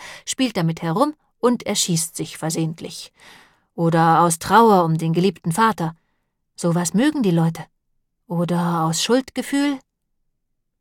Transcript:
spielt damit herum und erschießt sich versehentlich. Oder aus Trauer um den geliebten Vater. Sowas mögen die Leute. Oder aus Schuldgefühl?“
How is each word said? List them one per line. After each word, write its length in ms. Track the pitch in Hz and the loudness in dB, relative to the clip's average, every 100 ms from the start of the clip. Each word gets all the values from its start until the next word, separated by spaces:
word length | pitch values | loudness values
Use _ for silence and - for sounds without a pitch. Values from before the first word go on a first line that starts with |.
| - - | -10 -16
spielt 320 | - - 254 196 | -10 -2 -2 0
damit 240 | 165 165 | -2 -2
herum 340 | 170 165 294 302 _ _ | -2 0 0 -4 _ _
und 260 | 190 233 | 0 0
erschießt 520 | - 202 - 165 - - | -2 -4 -2 -2 -4 -10
sich 220 | 156 - | -12 -8
versehentlich. 760 | 160 165 160 165 - - - _ - - _ _ _ | -6 -4 -4 -6 -14 -16 -18 _ -20 -20 _ _ _
Oder 480 | - 165 165 165 160 | -4 0 2 4 4
aus 160 | 170 165 | 2 0
Trauer 460 | - 202 233 196 | 2 4 6 6
um 120 | 165 160 | 4 0
den 160 | 165 | -2
geliebten 400 | 165 190 202 175 | 0 0 -2 -4
Vater. 420 | 165 226 - 165 165 _ _ _ _ _ - | 0 0 0 -6 -8 _ _ _ _ _ -6
Sowas 380 | 175 170 175 | -2 0 0
mögen 280 | 196 285 302 | 0 0 2
die 80 | 208 | 2
Leute. 360 | 170 165 165 - _ _ _ _ _ - | 2 2 -2 -10 _ _ _ _ _ -8
Oder 580 | 170 170 175 175 170 | -4 -2 -2 -2 0
aus 180 | 160 165 | 0 -2
Schuldgefühl?“ 760 | - 247 - - 240 277 285 269 _ _ _ _ _ _ _ _ _ _ | 0 0 0 -8 -4 -2 -2 -4 _ _ _ _ _ _ _ _ _ _